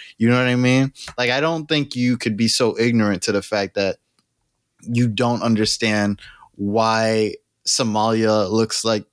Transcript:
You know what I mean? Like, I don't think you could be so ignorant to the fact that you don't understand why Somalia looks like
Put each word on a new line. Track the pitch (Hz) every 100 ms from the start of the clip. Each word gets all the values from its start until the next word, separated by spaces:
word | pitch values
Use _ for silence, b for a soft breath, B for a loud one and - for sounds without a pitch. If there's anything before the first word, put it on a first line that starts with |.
| B B
You | 113
know | 123
what | 127
I | 123
mean? | 123 131 135 - B B
Like, | 123
I | 127
don't | 160 165 151
think | 156 143
you | 127 123 120
could | 117 104
be | 113
so | - 117 104
ignorant | 117 117 104 92
to | -
the | 101
fact | - 107 98
that | - 98 87 _ _ _ _ _ _ _ _
you | - 120 120
don't | 104 120 117
understand | 117 110 107 - 113 107 104 101 B B B
why | - 101 107 113 110 113 110 107 - _ _ -
Somalia | - 120 107 110 113 110 107 95
looks | 110 110 -
like | 113 107 -